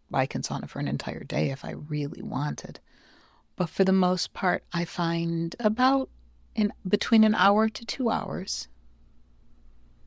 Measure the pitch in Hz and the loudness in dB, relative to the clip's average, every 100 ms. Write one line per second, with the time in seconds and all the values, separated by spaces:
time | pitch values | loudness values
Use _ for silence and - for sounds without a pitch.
0 | _ 139 135 143 - 139 - 143 143 139 | _ -2 -2 -2 -4 -6 -6 -6 -4 -2
1 | - 123 139 156 151 135 117 107 151 151 | -4 -8 -4 0 0 -2 -8 -10 -6 -4
2 | 143 - - 131 147 - - - _ _ | -4 -6 -6 -4 -4 -6 -10 -16 _ _
3 | _ _ _ _ _ - 170 - 190 190 | _ _ _ _ _ -6 -6 2 4 6
4 | 180 180 - - 190 175 - 170 175 - | 4 2 -4 -2 0 0 -2 -4 -4 -2
5 | 165 170 170 165 165 - 233 226 254 269 | -2 0 -2 -2 -4 0 0 2 2 2
6 | 262 - - _ _ - 208 - 180 - | -2 -10 -20 _ _ 0 0 -2 -2 -2
7 | - 226 214 214 196 208 220 - 233 - | 4 6 6 6 4 6 2 -2 -12 -4
8 | 240 180 50 - 190 - - - - - | -2 -2 -4 -6 -6 -8 -10 -18 -20 -20
9 | - - - - - - - - - - | -20 -20 -20 -20 -20 -20 -20 -20 -20 -20